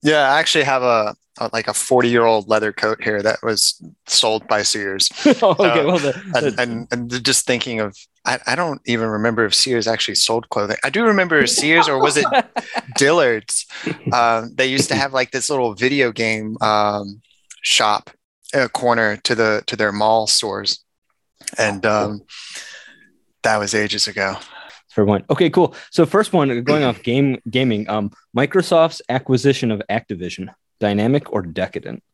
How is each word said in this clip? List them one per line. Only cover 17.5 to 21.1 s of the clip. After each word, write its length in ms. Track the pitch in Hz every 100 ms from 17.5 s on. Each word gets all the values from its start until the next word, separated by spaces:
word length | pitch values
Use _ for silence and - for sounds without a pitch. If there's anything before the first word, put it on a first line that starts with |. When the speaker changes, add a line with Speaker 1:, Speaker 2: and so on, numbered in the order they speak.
| -
Speaker 1:
shop, 480 | - - 110 104 - - _ _ _
uh, 140 | 143 123
corner 480 | - 123 117 110 101
to 160 | -
the, 280 | 113 113 107 -
to 100 | 110
their 160 | 107
mall 340 | 101 107 113 107
stores, 580 | - 113 98 101 - _ _ _